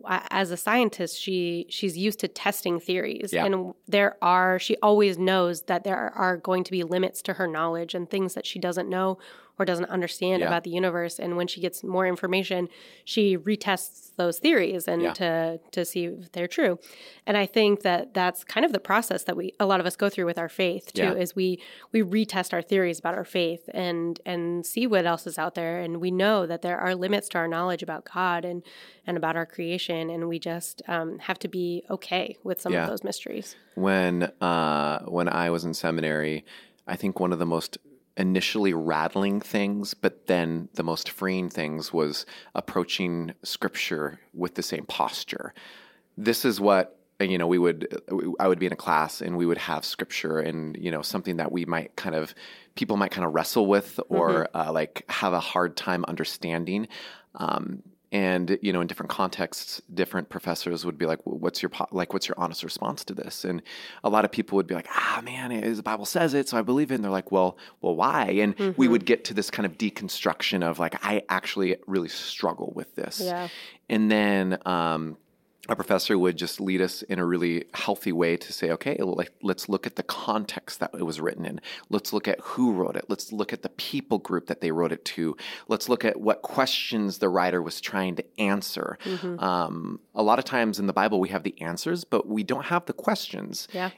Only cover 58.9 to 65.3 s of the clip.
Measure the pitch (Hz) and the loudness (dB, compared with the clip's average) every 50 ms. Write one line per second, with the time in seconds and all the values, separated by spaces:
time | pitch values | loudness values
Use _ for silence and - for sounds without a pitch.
58.9 | 87 - - - - - 95 92 - - 90 80 - - - - - - - _ | -4 -8 -8 -6 -2 0 0 -2 0 -2 -4 -4 -4 -10 -10 -10 -12 -14 -14 _
59.9 | - - 92 - - 92 76 - - 92 - 92 85 - - 87 85 82 - 87 | -2 -2 -2 0 0 -4 -6 -4 -10 -8 -4 -4 -4 -4 -2 -4 -4 -2 -4 -4
60.9 | 78 73 87 78 80 78 - - - 76 85 87 - - - 87 - - - - | -2 0 0 0 0 -2 -2 -6 -6 -2 -2 -2 -2 -2 -4 -4 -4 -4 -6 -4
61.9 | - 92 90 - - 95 - - - - 87 85 82 - - 80 - - - - | -2 -2 -2 -2 -2 -4 -2 -4 -2 -2 -2 -4 -4 -6 -8 -8 -8 -6 -4 -4
62.9 | 143 143 - - 190 - - - - - - 92 87 85 - - - - - - | -4 -6 -8 -10 -8 -8 -8 -10 -10 -8 -6 -4 -4 -4 -6 -10 -14 -16 -14 -16
63.9 | - - - 104 104 107 104 101 - - 101 - 98 98 92 - 92 85 - - | -16 -4 0 2 4 4 4 4 2 -2 -2 2 2 2 2 2 -2 -6 -6 -2
64.9 | - - - - - - 117 123 | -2 0 0 0 -2 -2 -4 -8